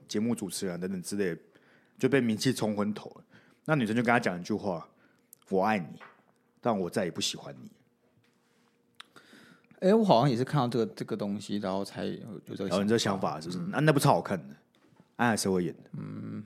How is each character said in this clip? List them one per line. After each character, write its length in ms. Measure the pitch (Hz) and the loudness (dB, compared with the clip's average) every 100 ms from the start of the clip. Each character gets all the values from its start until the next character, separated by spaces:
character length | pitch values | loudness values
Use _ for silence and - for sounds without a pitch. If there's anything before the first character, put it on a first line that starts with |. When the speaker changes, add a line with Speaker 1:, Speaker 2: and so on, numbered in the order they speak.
| - | -8
Speaker 1:
节 120 | 107 | -4
目 140 | 113 | -2
主 160 | 113 95 | -2 -6
持 160 | - 98 | -6 -6
人 140 | 87 | -4
等 120 | 92 | -6
等 100 | 95 | -6
之 140 | 85 101 | -6 -2
类 180 | 95 | -2
的， 80 | 82 - - _ _ _ - | -2 -8 -20 _ _ _ -2
就 120 | 131 | 2
被 100 | 135 | 2
名 160 | 120 107 | 2 0
气 160 | 131 | 0
冲 240 | 120 110 104 | 0 -2 0
昏 180 | 104 | -2
头 160 | 104 - | -4 -10
了。 120 | - - - _ _ | -18 -20 -20 _ _
那 100 | - | -2
女 140 | 156 107 | 0 2
生 80 | 117 | 2
就 80 | |
跟 80 | 120 | 4
他 80 | 120 | 4
讲 180 | 113 87 | 4 -2
一 60 | |
句 100 | 90 | -2
话 320 | 104 98 85 - _ _ _ _ - - | -4 -2 -6 -8 _ _ _ _ -20 -4
：“我 140 | 92 | 0
爱 160 | 101 107 | 2 0
你， 80 | 80 - - - _ _ _ _ | -2 -12 -20 -20 _ _ _ _
但 180 | 123 104 | -2 -2
我 120 | 87 | -2
再 160 | 113 92 | -2 -4
也 60 | |
不 100 | 80 | -2
喜 160 | - - | -6 -6
欢 180 | - 65 | -12 -18
你。” 80 | 67 - _ _ _ _ _ _ _ _ _ _ _ - - - - - - - _ - | -20 -20 _ _ _ _ _ _ _ _ _ _ _ -20 -20 -20 -20 -20 -20 -20 _ 0
Speaker 2:
哎， 140 | 190 220 | 4 6
我 80 | |
好 160 | 208 117 | 6 6
像 100 | 143 | 6
也 60 | 117 | 2
是 80 | |
看 160 | 127 147 | 2 2
到 80 | 120 | 2
这 120 | 117 | 2
个， 60 | 110 | 0
这 180 | - - | -4 -8
个 100 | 110 | -4
东 240 | 104 101 | -4 -4
西， 160 | - 104 | -4 -4
然 140 | 101 | -2
后 140 | 95 98 | -2 -4
才 180 | - | -6
有， 380 | 98 - - 98 - | -6 -6 -10 -14 -12
有 80 | 117 | -8
这 100 | 98 | -2
个 40 | |
想 0 | |
法。 0 | |
Speaker 1:
然 80 | 90 | 0
后 60 | |
你 60 | 101 | 2
这 80 | 113 | 2
想 200 | 113 95 | 2 0
法 200 | 90 73 | -2 -4
是 80 | 82 | -6
不 60 | |
是？ 60 | 90 | -8
Speaker 2:
嗯。 100 | 87 | -4
Speaker 1:
那， 80 | 113 | 2
那 140 | 151 | 4
部 60 | 143 | 6
超 140 | 143 | 6
好 80 | 95 | 4
看 160 | - 95 - | 2 -4 -6
的， 60 | - _ _ _ _ _ - | -18 _ _ _ _ _ -2
安 140 | 120 | 0
海 80 | 104 | 2
瑟 120 | 98 | 2
薇 140 | 92 | 0
演 100 | 85 | -2
的。 160 | - - | -6 -12
Speaker 2:
嗯， 500 | - 104 107 110 107 | -14 -12 -10 -10 -12